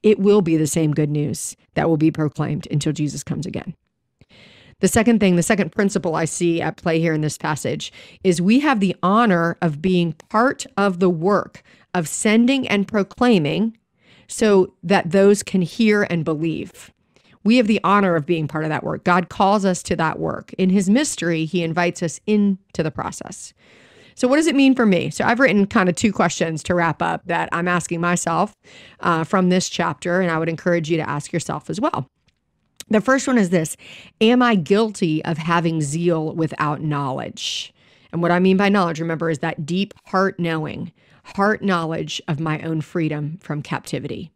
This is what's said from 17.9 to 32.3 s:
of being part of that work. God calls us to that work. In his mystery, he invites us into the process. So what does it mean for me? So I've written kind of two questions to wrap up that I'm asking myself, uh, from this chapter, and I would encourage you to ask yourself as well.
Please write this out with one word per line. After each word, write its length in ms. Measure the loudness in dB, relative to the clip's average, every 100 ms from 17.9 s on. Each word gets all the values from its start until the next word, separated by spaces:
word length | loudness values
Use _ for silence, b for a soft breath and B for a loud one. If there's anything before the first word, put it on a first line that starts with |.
| 2 4 0
of 100 | 0
being 220 | -2 -2
part 160 | -4
of 60 | -4
that 160 | -4 -6
work. 180 | -4
God 240 | 2 2 0
calls 380 | 0 2 4 2
us 180 | -2
to 140 | -4 -2
that 200 | -2 -2
work. 360 | -6 -6 -12 -2
In 120 | 2
his 200 | 2 4
mystery, 540 | 2 2 -4 -2 -2
he 180 | -2 -2
invites 400 | -2 -2 -2 -2
us 200 | -8 -6 0
into 560 | 2 2 0 _ -6
the 100 | -4
process. 640 | -4 -8 -10 -16 -16 -18 _ b b b b b -4
So 140 | 2
what 80 | 2
does 100 | 2
it 80 | 4
mean 200 | 4 4
for 100 | 4
me? 240 | 2 0
So 160 | -2 0
I've 160 | 2
written 260 | 2 4 2
kind 220 | 2 0
of 60 | 2
two 180 | 0
questions 500 | 2 -2 0 -4 -4
to 120 | -2 0
wrap 260 | 0 0
up 220 | -4 -4 -4
that 240 | -4 -4
I'm 160 | -4 -2
asking 320 | -2 -2 -4
myself, 540 | -2 -2 -2 -2 -2 _ B B B B
uh, 240 | -2 -2 0
from 240 | 0 2
this 180 | 2 0
chapter, 540 | -4 -4 -4 -2 0
and 100 | 0
I 60 | -2
would 100 | -4
encourage 420 | -2 0 0 0
you 60 | -2
to 140 | -2
ask 240 | -6 -4
yourself 360 | -6 -4 -8 -6
as 120 | -4
well. 260 | -2 -4 -8 _ _